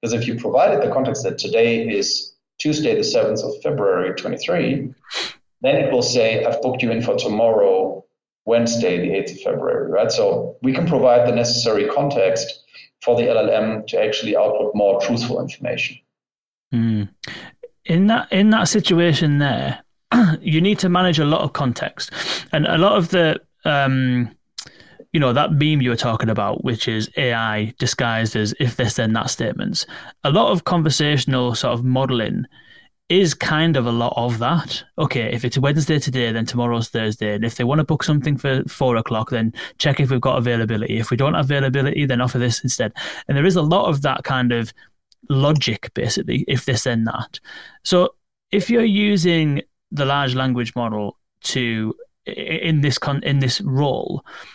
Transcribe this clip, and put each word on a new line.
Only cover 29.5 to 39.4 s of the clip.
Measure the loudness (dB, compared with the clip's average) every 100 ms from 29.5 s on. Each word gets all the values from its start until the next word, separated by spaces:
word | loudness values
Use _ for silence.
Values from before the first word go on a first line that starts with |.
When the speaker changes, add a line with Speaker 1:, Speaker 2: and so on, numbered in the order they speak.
| -4 -4 -4 -6 -12 -20 -6
Speaker 2:
a | 0
lot | 2 4
of | 0
conversational | 0 0 2 2 2 2 0 0 0
sort | -2 -2
of | 0
modeling | 0 2 2 0 -2 -4 -6 -12 -20 -20 _ _ _
is | 4 4
kind | 0 -2 2 2 2
of | 0
a |
lot | 0 0 0
of | -2 -2
that. | 0 0 -2 -10 -10 -4
"Okay, | -2 -2 -4
if | -4
it's | -2 0
Wednesday | 0 0 0 0
today, | 0 -2 -2
then | -2 -4
tomorrow's | -2 -2 -2 -4
Thursday. | -4 -4 -4 -4
And | -2
if | -4 -2
they |
wanna | 0 0
book | 0 -2
something | 0 0 0 -2
for | 0 -2 -4
four | 0 0 0
o'clock, | 0 -4 -2
then | -2